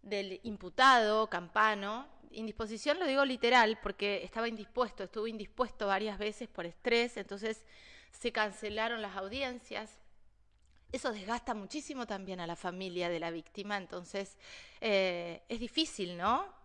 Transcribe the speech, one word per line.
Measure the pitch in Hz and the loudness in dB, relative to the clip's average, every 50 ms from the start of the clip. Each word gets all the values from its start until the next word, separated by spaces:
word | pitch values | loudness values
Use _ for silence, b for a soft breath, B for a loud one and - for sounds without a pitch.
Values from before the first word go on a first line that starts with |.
| - | -6
del | 202 208 202 196 190 185 - - | -4 -4 -4 -2 -4 -8 -8 -8
imputado | 233 208 196 - 180 - - 262 269 262 240 220 208 214 220 220 214 | -8 -8 -8 -10 -8 2 8 8 10 10 10 8 6 6 4 4 2
Campano, | - 175 175 170 - 214 214 220 214 202 196 202 214 233 277 302 - - - - | 0 -4 -4 -2 2 4 4 4 4 2 -2 -4 -6 -6 -8 -14 -18 -20 -20 -16
indisposición | - - 226 220 214 - 226 208 226 214 - 294 294 370 | -10 -8 -8 -8 -6 -6 -6 -6 -6 -2 0 0 2 2
lo | 370 | 2
digo | 302 262 277 277 | 2 4 4 4
literal | 269 254 240 - 233 247 247 226 214 220 - | 4 2 2 4 6 8 8 8 6 4 0
porque | - 202 196 - 202 202 202 180 | -2 -6 -4 -2 -2 0 0 -2
estaba | - 185 - 226 226 | -4 -6 -4 -2 -2
indispuesto, | 233 226 214 208 - - 247 247 214 - - | -2 -2 -6 -10 -8 0 0 0 0 0 -8
estuvo | 196 180 - 220 208 | -8 -6 -4 -6 -4
indispuesto | 226 220 214 208 - - - 254 226 - - 214 196 | -4 -6 -8 -10 -12 -2 -2 -2 -2 -2 -4 0 2
varias | 196 190 214 214 202 | 2 2 0 -2 -2
veces | 185 208 214 208 - 240 220 | -2 -4 -4 -4 -6 -12 -10
por | - - 170 | -8 -8 -8
estrés, | 170 - - - 247 233 233 233 240 240 | -8 -10 -4 0 4 4 4 4 2 -2
entonces | 220 196 - 202 202 208 220 220 - - B B B B B B B B B | -8 -8 -8 -8 -4 -4 -4 -4 -4 -8 B B B B B B B B B
se | - - - 240 | -20 -4 -4 -2
cancelaron | 233 233 214 208 196 - - 208 208 214 220 233 240 226 | 2 2 2 2 0 -6 -6 -4 -2 0 0 0 0 -2
las | 214 196 185 | -4 -6 -4
audiencias. | 196 190 196 214 269 277 254 247 240 - - 220 208 220 214 - - - - - - - - _ _ - _ _ _ - _ - - _ - | -6 -6 -4 -4 -4 -4 -4 -4 -8 -10 -8 -8 -8 -8 -8 -14 -20 -20 -20 -20 -20 -20 -20 _ _ -20 _ _ _ -20 _ -20 -20 _ -8
Eso | - 254 - 269 | -8 -2 -2 -2
desgasta | 220 214 185 196 208 214 - - 247 | -2 -2 -2 -2 -2 -2 0 -2 -4
muchísimo | 320 294 285 - 311 277 - 294 262 240 | -4 -4 -6 -8 -8 -8 -6 -6 -6 -4
también | - 214 196 190 185 190 180 | -4 -4 -6 -4 -6 -6 -6
a | 175 | -4
la | 165 170 | -6 -6
familia | - - 185 175 185 190 185 175 180 175 175 | -4 -4 -6 -4 -4 -6 -4 -2 -2 0 0
de | 175 165 | 0 -2
la | 165 165 | -2 -4
víctima, | 165 165 151 - _ - 190 208 208 | -4 -6 -8 -10 _ -10 -6 -4 -4
entonces, | 202 185 - - 180 175 - - 196 196 - - B B B B B B B B B | -4 -4 -6 -10 -10 -10 -6 -6 -6 -6 -6 -12 B B B B B B B B B
eh, | - 226 208 196 190 185 175 175 170 170 170 - _ _ | 0 4 4 4 4 4 0 -2 -6 -6 -8 -12 _ _
es | 233 226 | -8 -6
difícil, | 247 226 - 311 320 302 - - 196 175 175 | -6 -4 0 0 -2 -2 -2 -6 -6 -6 -4
¿no? | 170 175 208 240 294 359 302 - - - | -2 0 2 2 2 0 -4 -10 -20 -20